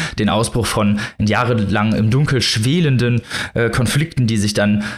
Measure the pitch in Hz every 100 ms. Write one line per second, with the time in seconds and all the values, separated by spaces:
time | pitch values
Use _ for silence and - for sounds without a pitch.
0 | 160 - 107 104 113 123 101 - 104 104
1 | - - 104 104 120 113 98 104 107 110
2 | 110 131 147 131 - 113 113 170 151 127
3 | 120 120 - - - - 117 110 117 143
4 | 156 - 117 110 104 104 104 104 104